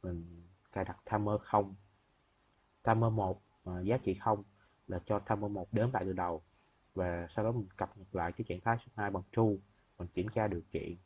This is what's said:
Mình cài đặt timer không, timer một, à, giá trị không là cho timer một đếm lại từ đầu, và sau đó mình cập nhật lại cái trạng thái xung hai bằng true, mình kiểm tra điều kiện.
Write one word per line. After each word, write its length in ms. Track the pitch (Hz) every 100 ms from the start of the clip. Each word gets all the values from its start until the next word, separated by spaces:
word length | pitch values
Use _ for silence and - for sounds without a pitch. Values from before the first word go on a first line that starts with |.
Mình 400 | 92 87 85 85 85 _ _
cài 140 | - 95
đặt 120 | 90 -
timer 300 | 107 104 104
không, 340 | - 107 98 98 - _ _ _ _ _ _ _ _ _
timer 300 | - 113 113
một, 280 | 110 95 98 _ _ -
à, 160 | 90
giá 160 | 92 127
trị 160 | 104
không 300 | 95 113 107 101 _ _ _ _
là 120 | 90 -
cho 140 | 104
timer 320 | 101 104 104
một 220 | 101 87
đếm 180 | - 117
lại 120 | 123 95
từ 80 |
đầu, 300 | 92 87 82 - _ _ _ _ -
và 320 | 90 87 85
sau 160 | - 107
đó 60 |
mình 160 | 120 98 -
cập 200 | 98 -
nhật 180 | 92 95
lại 160 | 85
cái 140 | - 113
trạng 120 | 90
thái 160 | 113 117
xung 160 | - -
hai 160 | 101
bằng 120 | 95 92
true, 240 | - 113 98 - _ _ _
mình 80 | 90
kiểm 220 | - 98
tra 180 | 110 107
điều 140 | 87 -
kiện. 240 | - - 87